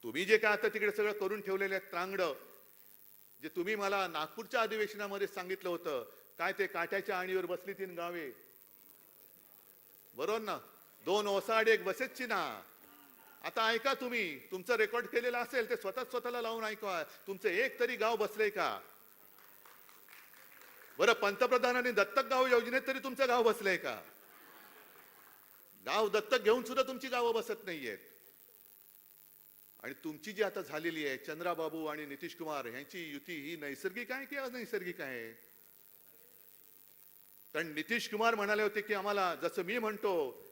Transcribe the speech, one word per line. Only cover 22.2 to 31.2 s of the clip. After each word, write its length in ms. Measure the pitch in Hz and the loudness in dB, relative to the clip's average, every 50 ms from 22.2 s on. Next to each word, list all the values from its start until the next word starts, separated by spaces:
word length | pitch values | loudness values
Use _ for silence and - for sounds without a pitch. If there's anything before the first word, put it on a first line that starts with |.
| 262 | 2
गाव 220 | 226 269 254 262 | 4 4 4 6
योजनेत 360 | 262 247 233 220 240 240 269 262 | 6 6 4 4 4 0 0 0
तरी 120 | 269 262 269 | 0 -4 -2
तुमचं 300 | - 269 247 - 269 247 | -4 -6 0 2 4 4
गाव 140 | 240 247 | 6 6
बसलंय 340 | 226 226 208 226 202 190 180 | 6 4 4 4 2 2 2
का? 260 | 165 - 135 113 101 82 - - - - - - - - - - - - - - - - - - - - - - - - - - - - - - - - - - - 92 | 2 0 -4 -6 -6 -10 -16 -20 -20 -20 -20 -20 -20 -20 -20 -20 -20 -20 -20 -20 -20 -20 -20 -20 -20 -20 -20 -20 -20 -20 -20 -20 -20 -20 -20 -20 -20 -20 -20 -20 -10 -4
गाव 220 | 117 156 208 220 202 | 0 4 4 4 4
दत्तक 320 | 185 214 214 - 262 247 | 4 2 4 4 2 4
घेऊन 240 | 196 208 226 254 240 | 6 6 6 6 2
सुद्धा 180 | 247 262 269 | 0 2 2
तुमची 260 | 262 262 262 247 262 262 | 2 2 0 -6 -4 -2
गावं 260 | 247 247 240 233 226 | 0 2 2 2 2
बसत 300 | 226 - - 208 - - | 2 0 -2 -6 -6 -4
नाहीयेत. 340 | 185 170 151 131 113 101 - - - - - - - - - - - - - - - - - - - - - - - - - - - - - - - - - - - - - | -6 -6 -4 -4 -6 -6 -8 -12 -20 -20 -20 -20 -20 -20 -20 -20 -20 -20 -20 -20 -20 -20 -20 -20 -20 -20 -20 -20 -20 -20 -20 -20 -20 -20 -20 -20 -20 -20 -20 -20 -20 -20 -14
आणि 120 | - 123 139 - - | -12 -12 -12 -8 -8
तुमची 280 | 151 156 147 - 214 | -8 -8 -8 -10 -10
जी 100 | 202 196 | 0 0
आता 180 | 208 190 180 196 | 0 0 0 -6
झालेली 460 | 185 123 151 151 160 165 160 156 151 | -8 -6 -6 -4 -4 -2 -2 -2 -2
आहे, 100 | 139 131 | -2 -4
चंद्राबाबू 680 | 127 | -4